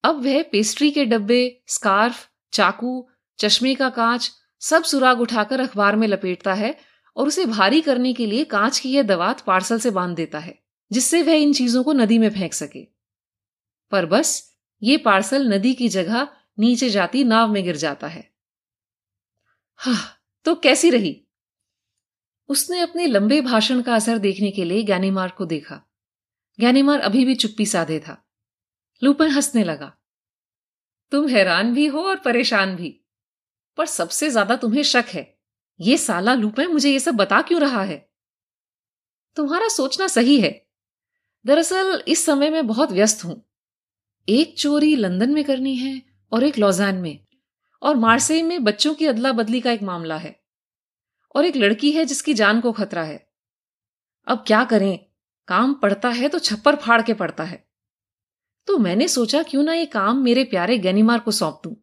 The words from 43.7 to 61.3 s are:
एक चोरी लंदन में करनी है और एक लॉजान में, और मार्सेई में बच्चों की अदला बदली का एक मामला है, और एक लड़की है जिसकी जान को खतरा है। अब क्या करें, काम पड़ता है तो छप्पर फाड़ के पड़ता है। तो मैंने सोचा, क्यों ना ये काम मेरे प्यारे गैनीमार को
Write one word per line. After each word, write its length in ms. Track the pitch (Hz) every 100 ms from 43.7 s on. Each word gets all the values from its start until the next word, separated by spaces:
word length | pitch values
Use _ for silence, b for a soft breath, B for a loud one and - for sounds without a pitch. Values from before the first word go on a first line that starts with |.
| _ _ _ _ _ -
एक 280 | 226 330 -
चोरी 380 | 294 294 302 294
लंदन 360 | 190 180 240
में 120 | 302
करनी 320 | 285 262 269 254
है 260 | 262 269 _ _ _
और 120 | 226
एक 140 | 285 254
लॉजान 380 | 202 180 202 190
में, 300 | 170 143 _ _ _ _ _ _
और 140 | 277 285
मार्सेई 460 | 226 233 - 320
में 220 | 330 349
बच्चों 320 | 220 208 302 311
की 100 | 311
अदला 260 | 226 254
बदली 300 | 233 220 247
का 100 | 240
एक 100 | 233
मामला 340 | 196 175 165 156
है, 260 | 151 - _ _ _ _ _ _ _ _ _ 285
और 100 | 349
एक 100 | 294
लड़की 360 | - - 294
है 140 | 302 294
जिसकी 280 | 277 -
जान 280 | 233 202 226
को 100 | 240
खतरा 320 | 226 196 175
है। 300 | 156 147 _ _ _ _ _ _ _ _ _ _ -
अब 160 | 247 -
क्या 160 | 214
करें, 420 | 240 220 196 175 _ _ _ _ -
काम 260 | 185 254
पड़ता 360 | 277 202 196 247
है 200 | 240 277
तो 100 | 330
छप्पर 360 | - 214 285 294
फाड़ 260 | 226 233
के 120 | 220
पड़ता 300 | 208 175 -
है। 240 | 160 165 _ _ _ _ _ _ _ _ _ _ -
तो 100 | 381
मैंने 300 | 185 190 339
सोचा, 360 | 262 226 285
क्यों 200 | 320 277
ना 100 | 302
ये 120 | 330 320
काम 320 | 214 196 262
मेरे 260 | 247 247
प्यारे 340 | 262 185 180 247
गैनीमार 420 | 185 196 220 233
को 120 | 226